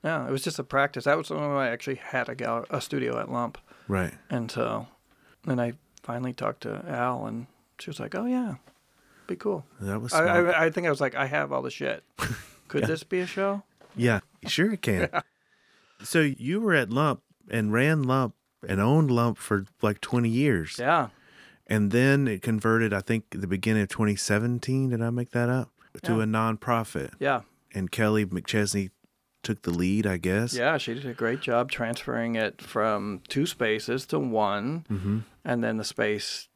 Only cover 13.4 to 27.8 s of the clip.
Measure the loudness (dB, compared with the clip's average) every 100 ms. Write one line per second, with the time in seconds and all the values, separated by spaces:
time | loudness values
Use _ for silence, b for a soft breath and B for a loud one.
13.4 | -2 -2 -8 _ -16 0 2 2 -2 _
14.4 | -4 2 2 2 0 2 2 0 -4 b
15.4 | b b b b b b 0 2 2 0
16.4 | -2 0 4 4 4 2 2 0 _ _
17.4 | -4 0 2 4 4 4 4 2 2 -4
18.4 | _ _ -2 2 6 6 6 4 4 0
19.4 | 0 0 0 _ 0 0 0 0 2 2
20.4 | 4 2 0 -4 2 2 0 B B B
21.4 | B B _ 2 4 6 6 6 4 0
22.4 | 0 2 4 4 4 0 0 -2 -2 -6
23.4 | -2 0 2 2 2 2 2 2 2 2
24.4 | 2 -2 -2 0 0 0 -2 -2 -2 0
25.4 | 0 0 -4 _ b -10 -2 0 2 2
26.4 | 0 -2 0 0 0 -6 -6 -4 -2 -2
27.4 | -4 _ _ -6